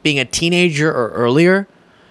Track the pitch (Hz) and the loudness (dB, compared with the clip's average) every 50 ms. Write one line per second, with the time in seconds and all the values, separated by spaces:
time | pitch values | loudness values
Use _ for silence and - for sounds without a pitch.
0 | - 151 147 139 131 - - - 165 170 175 175 180 175 151 143 151 160 - 131 | -4 -2 -2 -2 -2 -4 -4 -4 -2 -2 0 2 0 0 0 0 -2 -2 0 -2
1 | 120 107 - 95 120 120 127 151 170 180 190 196 196 - _ _ _ _ _ _ | -4 -4 -2 -2 0 0 2 2 4 4 2 0 -2 -6 _ _ _ _ _ _
2 | _ _ | _ _